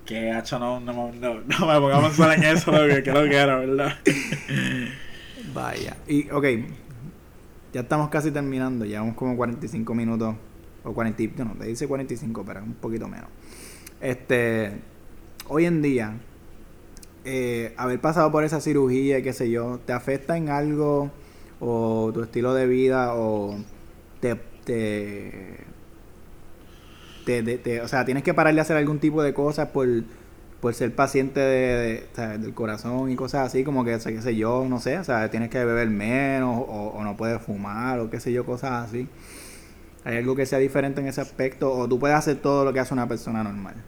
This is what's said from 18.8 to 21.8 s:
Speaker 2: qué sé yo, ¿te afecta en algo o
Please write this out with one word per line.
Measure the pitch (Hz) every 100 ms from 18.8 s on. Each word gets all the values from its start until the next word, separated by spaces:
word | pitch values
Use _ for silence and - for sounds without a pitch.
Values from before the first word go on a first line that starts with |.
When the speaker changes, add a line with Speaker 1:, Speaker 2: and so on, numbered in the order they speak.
| 131 127 139 135
Speaker 2:
qué | 131
sé | 123 120
yo, | 117 120 123
¿te | -
afecta | 120 127 135 139 170
en | 156
algo | 143 147 151 147 143 143 - - - - -
o | 123 117